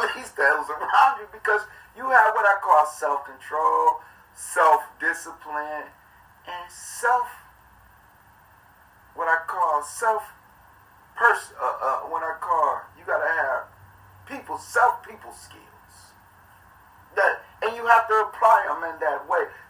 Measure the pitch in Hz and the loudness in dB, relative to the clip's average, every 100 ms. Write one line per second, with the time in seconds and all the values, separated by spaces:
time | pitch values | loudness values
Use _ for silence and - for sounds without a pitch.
0 | - 254 - - 143 151 - - 170 - | 2 -4 -10 0 0 0 -4 -8 0 4
1 | - - 427 - - - - - - 220 | 4 2 -8 -6 -2 -2 -4 -16 -20 -10
2 | 262 254 - - 208 196 - 151 151 - | 2 4 4 2 2 2 4 4 4 -2
3 | 147 143 - - - 151 160 160 160 - | -4 -4 -6 -16 -8 -2 0 2 2 0
4 | - - _ - - - - 151 - - | -8 -20 _ -18 -6 2 4 4 0 -6
5 | 160 170 165 160 165 147 151 151 - - | -4 -4 -10 -16 -10 -8 -6 -8 -12 -20
6 | _ - _ _ - 175 175 - - - | _ -20 _ _ -14 -14 -14 -16 -16 -4
7 | - 247 480 - - _ _ _ _ _ | 0 0 0 -10 -20 _ _ _ _ _
8 | _ _ _ _ _ _ _ _ _ _ | _ _ _ _ _ _ _ _ _ _
9 | _ - 165 160 - - - 147 - - | _ -4 0 0 0 0 0 0 -4 -2
10 | 226 214 - - _ _ _ _ _ _ | 0 0 -4 -18 _ _ _ _ _ _
11 | _ - 233 - - - - - - - | _ 2 2 2 -4 -6 -6 -2 -2 -4
12 | - 165 160 - - 165 - - - - | -4 -6 -6 -6 -2 0 2 -2 -8 -14
13 | - - 151 160 139 123 - - - - | -4 -2 0 0 -2 -4 -6 -18 -20 -20
14 | - - - 277 - - - 247 247 - | -20 -20 -14 -14 -10 -12 -2 2 4 2
15 | - 220 - - - - - - - - | -8 -18 -18 -20 -20 -20 -20 -20 -20 -20
16 | - _ _ _ - - - - - - | -20 _ _ _ -20 -20 -20 -20 -20 -20
17 | - 202 196 - - - - 330 233 233 | -6 0 0 0 -8 -6 -6 -2 4 4
18 | 226 427 - - 233 220 - - 165 160 | 6 0 0 2 6 6 2 -4 -8 -4
19 | 160 - - - - - | -4 -4 -2 -2 -2 -8